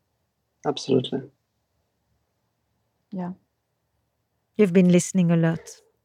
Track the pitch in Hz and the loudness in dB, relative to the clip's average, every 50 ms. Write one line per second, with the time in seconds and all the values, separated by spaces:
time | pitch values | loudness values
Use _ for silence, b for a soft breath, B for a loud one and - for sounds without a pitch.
0 | _ _ _ _ _ _ _ _ _ _ _ _ _ 151 139 - - - 135 127 | _ _ _ _ _ _ _ _ _ _ _ _ _ -6 -6 -6 -6 -4 -4 -4
1 | 131 - - - - - _ _ _ _ _ _ _ _ _ _ _ _ _ _ | -4 -6 -10 -10 -10 -12 _ _ _ _ _ _ _ _ _ _ _ _ _ _
2 | _ _ _ _ _ _ _ _ _ _ _ _ _ _ _ _ _ _ _ _ | _ _ _ _ _ _ _ _ _ _ _ _ _ _ _ _ _ _ _ _
3 | _ _ - 185 180 175 185 - _ _ _ _ _ _ _ _ _ _ _ _ | _ _ -12 -10 -10 -10 -12 -14 _ _ _ _ _ _ _ _ _ _ _ _
4 | _ _ _ _ _ _ _ _ _ _ _ - 208 185 170 190 180 180 175 175 | _ _ _ _ _ _ _ _ _ _ _ 0 0 4 4 4 4 6 4 4
5 | - - - 185 175 165 170 165 165 165 165 - - - - - _ _ _ _ | 2 0 -2 0 0 2 2 2 2 0 -2 -4 -10 -18 -20 -20 _ _ _ _
6 | _ | _